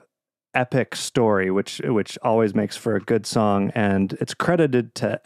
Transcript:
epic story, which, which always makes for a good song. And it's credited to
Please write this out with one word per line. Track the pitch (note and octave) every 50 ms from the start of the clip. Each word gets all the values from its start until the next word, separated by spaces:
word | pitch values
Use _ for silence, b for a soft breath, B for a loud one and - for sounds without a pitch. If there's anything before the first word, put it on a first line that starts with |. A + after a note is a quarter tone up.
| _ _ _ _ _ _ _ _ _ _ -
epic | C3 B2 - - C3 A2+ - -
story, | - - - - C3+ A#2 A2 G#2 F#2+ F#2+ F#2
which, | F#2 G2 G2 - - - -
which | - B2+ G#2 F#2+ - - -
always | - B2 A2 A2+ A2+ G#2 G2
makes | A2 G2+ G2 -
for | - - A#2+ G#2
a | G2
good | - - A#2 A2 G2
song. | - - A#2+ A2 G#2 G2+ G2+ G2 G#2 -
And | A#2 G#2 G2+ G2 G2 G2 F#2+ - -
it's | - - -
credited | - - - F3 E3+ D#3+ C#3+ B2+ B2 A2+ A2+ -
to | - A#2 G#2 - - -